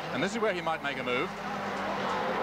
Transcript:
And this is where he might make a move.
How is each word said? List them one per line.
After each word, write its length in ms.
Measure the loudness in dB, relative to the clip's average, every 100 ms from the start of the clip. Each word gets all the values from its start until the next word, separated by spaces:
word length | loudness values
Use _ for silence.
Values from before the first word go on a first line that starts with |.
| -4
And 80 | 0
this 80 | 0
is 80 | 2
where 140 | 2
he 80 | 2
might 200 | 0 0
make 180 | 0 0
a 40 |
move. 260 | 2 2 0 -2 -4 -4 -2 -2 -2 0 0 0 0 0